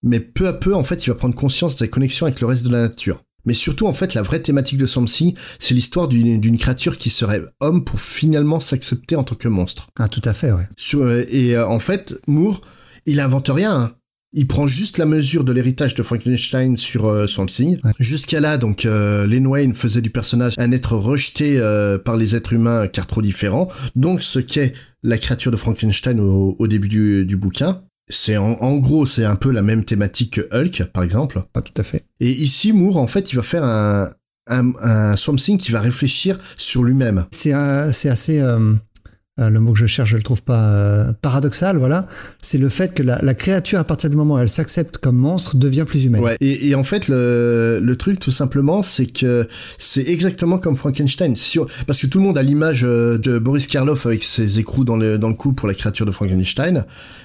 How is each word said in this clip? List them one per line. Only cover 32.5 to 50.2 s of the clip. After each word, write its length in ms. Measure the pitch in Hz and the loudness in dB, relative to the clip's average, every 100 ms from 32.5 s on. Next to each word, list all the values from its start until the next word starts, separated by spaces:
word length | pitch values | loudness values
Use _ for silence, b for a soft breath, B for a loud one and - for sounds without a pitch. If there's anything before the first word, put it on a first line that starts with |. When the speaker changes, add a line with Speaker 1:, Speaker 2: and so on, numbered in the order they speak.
| - 214 | 0 2
Speaker 1:
Moore, 240 | 208 185 175 | 4 4 2
en 100 | 123 | 0
fait, 240 | 202 190 | -2 -2
il 20 | |
va 80 | 123 | -4
faire 200 | 113 170 | -2 -2
un, 460 | 131 110 104 101 95 - _ _ - | 0 0 2 0 -2 -8 _ _ -4
un, 260 | 127 123 123 | 0 0 0
un 340 | 120 107 107 | 2 2 2
Swamp 200 | 101 - | 2 0
Thing 240 | 139 - 196 | 0 2 0
qui 120 | - | 0
va 80 | 117 | 0
réfléchir 600 | 120 123 139 - 190 185 B B | 0 0 0 0 -2 -4 B B
sur 260 | - 127 | -2 0
lui-même. 420 | 123 135 120 95 87 | 2 2 2 0 -2
Speaker 2:
C'est, 240 | - 151 | -2 0
euh, 380 | 139 143 139 151 | 0 0 0 0
c'est 180 | 120 143 | 0 0
assez, 300 | 120 - 151 | 0 0 0
euh, 340 | 127 113 107 107 - - - b _ - | 2 2 2 2 -2 -20 -20 b _ -2
euh, 100 | 110 | 2
le 100 | 110 | 4
mot 140 | 113 | 4
que 60 | 107 | 4
je 80 | 117 | 2
cherche, 240 | - 110 | 2 2
je 60 | 113 | 2
le 40 | |
trouve 220 | 107 117 | 0 -2
pas, 200 | - 117 107 | 0 2 4
euh, 420 | 101 101 104 117 110 | 4 4 2 0 -2
paradoxal, 540 | 143 135 143 - 185 170 | -2 0 0 0 0 2
voilà. 300 | 127 170 185 B B B | 2 0 -2 B B B
C'est 160 | - 135 | -2 0
le 100 | 135 | 2
fait 240 | - 185 | 0 -2
que 80 | 170 | 0
la, 160 | 127 120 | 0 2
la 100 | 135 | 0
créature, 460 | 127 185 190 - 190 | 0 0 0 0 0
à 40 | |
partir 280 | - 151 156 | 0 -2 0
du 40 | |
moment 200 | 147 151 | 2 2
où 20 | 135 | 2
elle 100 | 120 | 2
s'accepte 520 | - 151 170 156 - | 0 -2 -2 -4 -2
comme 160 | 135 | 0
monstre, 400 | 123 139 180 - | 2 2 0 0
devient 300 | 131 135 135 151 | 2 2 2 0
plus 180 | 147 | 2
humaine. 160 | 131 113 | 2 2
Speaker 1:
Ouais. 160 | 117 113 | 2 2
Et, 300 | 139 - 143 | 0 2 2
et 60 | |
en 80 | 139 | 2
fait, 240 | 131 202 - | 0 -2 0
le, 720 | 131 123 120 120 117 113 110 | 2 2 2 2 2 2 2
le 140 | 120 | 0
truc, 240 | 123 196 185 | 0 0 -2
tout 100 | - | 0
simplement, 540 | 131 131 139 139 196 | -2 0 0 2 2
c'est 240 | 190 - 127 | 0 -2 -2
que 400 | - 127 120 113 B B B | 0 0 2 -2 B B B
c'est 280 | - 135 131 | -2 -2 0
exactement 520 | 170 | 0